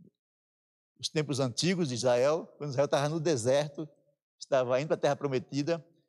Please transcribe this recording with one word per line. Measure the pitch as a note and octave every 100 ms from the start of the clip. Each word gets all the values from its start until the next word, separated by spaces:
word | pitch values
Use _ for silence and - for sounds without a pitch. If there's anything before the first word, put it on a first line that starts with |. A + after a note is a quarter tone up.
| - _ _ _ _ _ _ _ _ -
dos | -
tempos | D#3 C#3+ C3
antigos | C3 - E3 F#3 D3+
de |
Israel, | A#2 B2 B2 C#3 D#3+ - -
quando | D3
Israel | C3 C#3+
estava | D3 D3
no | E3
deserto, | C#3+ C3 A#2+ C#3+ D3 - D#3 _ _ _ _ _
estava | - C3+ B2 B2+
indo | D#3
para | E3+
a |
terra | D3
prometida, | C#3+ C#3+ B2+ - C#3 D3 E3 - _